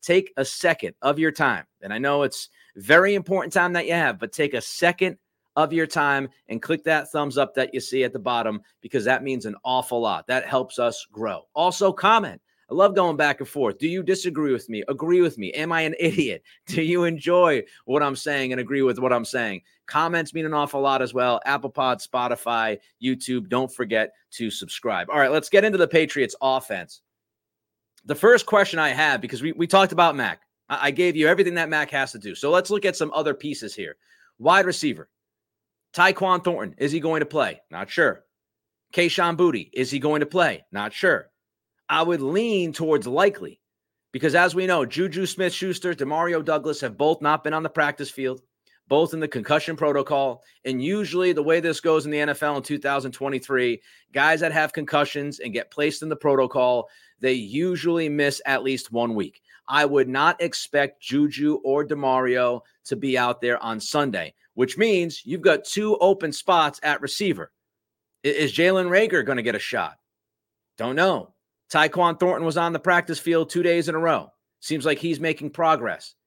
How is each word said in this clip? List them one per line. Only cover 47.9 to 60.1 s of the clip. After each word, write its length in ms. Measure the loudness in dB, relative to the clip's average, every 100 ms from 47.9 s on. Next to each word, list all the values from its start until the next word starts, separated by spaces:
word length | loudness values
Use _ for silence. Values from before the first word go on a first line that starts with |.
| -2 -10
field, 340 | -6 -6 -6 _ _ _ _ _
both 260 | 2 2
in 60 | 0
the 80 | -4
concussion 480 | -6 0 0 0
protocol. 680 | -2 0 0 0 0 0 -4 _ _
And 160 | -6 -4
usually 520 | -2 -2 -2 0 2
the 100 | 2
way 160 | 2 2
this 220 | 2 -2
goes 240 | 2 2
in 80 | 2
the 80 | -2
N 80 | -2
F 160 | 0
L 120 | -2 -2
in 60 |
two 160 | -4 -4
thousand 320 | -2 -2 -4
twenty-three, 720 | -6 -6 -6 -2 0 0 -2 _ _ _
guys 260 | 0 2 4
that 140 | 2
have 200 | 0 0
concussions 680 | -2 -2 0 0 -2 -6 -8
and 120 | -6
get 200 | -6 -6
placed 300 | -2 -2 -2
in 60 | -8
the 60 |
protocol, 760 | -2 2 2 2 2 2 2 -2 _ _ _
they 140 | 0
usually 760 | 0 -2 -2 -2 0 0 0 0
miss 320 | 0 0 0 -2
at 160 | -2
least 300 | 0 -4 -4
one 240 | -2 -2 -2
week. 260 | -6 _ _ -20 -2
I 180 | 0
would 240 | 2 2
not 320 | 2